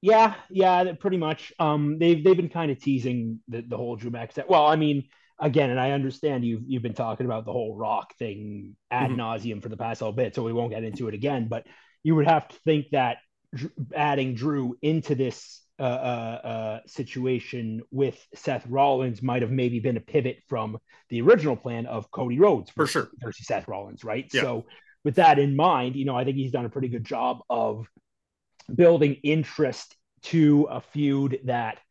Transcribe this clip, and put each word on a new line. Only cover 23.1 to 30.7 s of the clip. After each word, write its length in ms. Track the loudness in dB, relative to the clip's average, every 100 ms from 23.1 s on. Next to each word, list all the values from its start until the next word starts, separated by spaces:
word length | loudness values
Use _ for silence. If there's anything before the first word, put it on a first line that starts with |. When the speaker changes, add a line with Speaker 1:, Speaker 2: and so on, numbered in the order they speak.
| -10
Speaker 1:
versus 260 | -14 -14 -8
Seth 220 | -8 -6
Rollins, 340 | -12 -12 -14
right? 260 | -8 -8 -4
Speaker 2:
Yeah. 80 | -4
Speaker 1:
So 240 | -2 -4 -10 -20 _ _
with 100 | -2
that 240 | 6 6 6
in 160 | 4
mind, 400 | 4 2 2 -2
you 100 | -4
know, 120 | -4 -2
I 80 |
think 120 | -2 -2
he's 140 | -2
done 140 | -4
a 60 | -4
pretty 180 | -4 -6
good 160 | -6
job 340 | -6 -4 -2 -4 -4
of 380 | -2 -2 -4 -12 _ _ _ _ _ _ _ -10
building 420 | 6 8 8 4 2
interest 760 | 0 0 0 0 -2 -2 -14 _ _ _
to 420 | -2 4 6 6 4